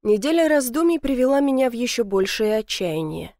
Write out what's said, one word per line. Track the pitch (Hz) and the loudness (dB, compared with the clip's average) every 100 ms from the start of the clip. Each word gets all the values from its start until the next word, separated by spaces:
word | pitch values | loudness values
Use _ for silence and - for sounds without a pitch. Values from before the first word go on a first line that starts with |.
Неделя | 208 214 254 330 320 | 2 0 2 2 4
раздумий | 294 254 247 339 330 | 2 0 0 0 0
привела | 277 262 254 277 | -2 0 2 2
меня | 277 262 262 | 2 2 0
в | |
еще | 233 240 - | -2 -4 -2
большее | 208 190 190 - 214 220 | -2 0 0 -2 -2 -2
отчаяние. | 214 - 180 156 160 160 170 _ | -4 -6 -4 -4 -6 -8 -12 _